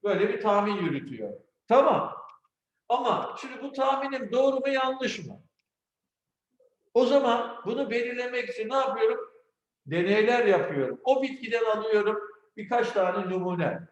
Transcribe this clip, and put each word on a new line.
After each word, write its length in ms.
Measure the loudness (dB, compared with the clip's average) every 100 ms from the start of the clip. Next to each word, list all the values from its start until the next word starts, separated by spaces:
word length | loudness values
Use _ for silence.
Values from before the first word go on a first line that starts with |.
Böyle 240 | 0 0 0
bir 120 | 0
tahmin 360 | 2 2 2 -2
yürütüyor. 560 | -2 -4 -6 -10 -10 -12 _ _ _
Tamam. 480 | 6 6 2 -2 -10 -18 -20 _ _ _ _ _
Ama 480 | 0 2 0 -2 -10
şimdi 220 | -12 -12
bu 100 | -10
tahminim 600 | -2 0 0 -2 -6 -4
doğru 280 | 2 2 2
mu 80 | -2
yanlış 580 | 0 -2 -2 -6 -6 -12
mı? 140 | -18 _ _ _ _ _ _ _ _ _ _ _ _ _ _ _
O 120 | 2 6
zaman 560 | 4 4 0 -2 -8
bunu 260 | -6 -4 -2
belirlemek 580 | -2 -2 -4 -6 -6 -6
için 200 | -8 -2
ne 80 | 0
yapıyorum? 540 | 0 2 0 0 -8 _ _ _ _ _ -4
Deneyler 580 | -2 2 4 4 4
yapıyorum. 560 | 4 4 2 -2 -2 -2
O 180 | 2 2
bitkiden 420 | 2 -6 -4 0
alıyorum 560 | 2 0 2 2 2 -2 -6 -18 _ -14
birkaç 360 | -2 0 2
tane 380 | 2 0 0 -2
numune. 500 | -2 -2 0 -2 -4 -12